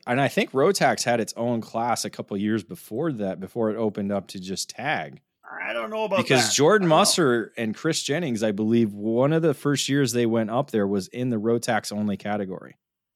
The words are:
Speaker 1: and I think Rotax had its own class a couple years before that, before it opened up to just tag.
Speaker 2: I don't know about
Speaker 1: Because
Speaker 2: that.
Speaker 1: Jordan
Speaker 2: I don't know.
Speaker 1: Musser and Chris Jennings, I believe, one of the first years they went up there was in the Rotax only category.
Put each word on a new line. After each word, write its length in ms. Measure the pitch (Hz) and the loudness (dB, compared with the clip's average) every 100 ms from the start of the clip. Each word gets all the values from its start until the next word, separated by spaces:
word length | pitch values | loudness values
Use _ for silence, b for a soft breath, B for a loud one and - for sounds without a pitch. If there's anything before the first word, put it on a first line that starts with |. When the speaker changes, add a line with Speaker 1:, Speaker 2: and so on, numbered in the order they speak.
| - | -2
Speaker 1:
and 140 | 123 | 0
I 80 | 135 | 2
think 240 | - 226 | 0 0
Rotax 500 | 131 151 196 151 113 | 2 2 4 2 2
had 160 | - 120 | 0 0
its 140 | 104 - | 0 -2
own 240 | 120 117 | -2 -2
class 440 | 107 117 120 113 | -2 -4 -2 -2
a 60 | 107 | -4
couple 260 | - - 101 | -8 -8 -2
years 260 | 104 110 | 0 0
before 500 | 92 90 - 110 165 | -2 -14 -10 -4 -4
that, 260 | 120 98 87 | -2 -4 -6
before 300 | 92 123 110 | -8 -2 -2
it 60 | 107 | 0
opened 360 | 113 98 98 | -4 -2 -4
up 160 | 101 90 | -4 -6
to 120 | 98 | -12
just 300 | 92 95 - | -8 -8 -8
tag. 500 | - 127 135 76 69 _ _ - | -8 -4 -4 -6 -14 _ _ -16
Speaker 2:
I 220 | - 185 | -10 -6
don't 180 | 226 220 | -4 -4
know 140 | 220 | -4
about 140 | 214 190 | -2 0
Speaker 1:
Because 300 | - 147 233 | 2 2 2
Speaker 2:
that. 60 | |
Speaker 1:
Jordan 320 | 117 147 214 180 | 4 4 4 6
Speaker 2:
I 20 | |
don't 20 | |
know. 60 | 160 | 4
Speaker 1:
Musser 560 | 208 - 151 120 104 - | 4 4 4 2 0 -4
and 180 | 110 | -6
Chris 280 | 104 160 156 | -2 -2 -2
Jennings, 400 | - 143 170 113 | -2 -2 -2 0
I 100 | 110 | 0
believe, 400 | 101 107 117 113 | 0 2 4 2
one 400 | 101 107 117 139 | 0 -2 2 4
of 100 | 160 | 4
the 120 | 165 | 2
first 340 | 139 143 143 - | 0 0 0 0
years 240 | 139 131 | 2 2
they 140 | 120 117 | 2 2
went 240 | 113 107 | 2 0
up 200 | 120 143 | -2 0
there 160 | 110 101 | 0 0
was 220 | 101 92 | 0 -2
in 220 | - 127 | -6 -2
the 60 | 113 | -2
Rotax 540 | 110 117 - 110 - | 0 0 0 -2 -2
only 260 | 107 107 98 | -4 -2 -2
category. 600 | 104 104 95 90 - - _ _ _ | -4 -4 -4 -8 -14 -20 _ _ _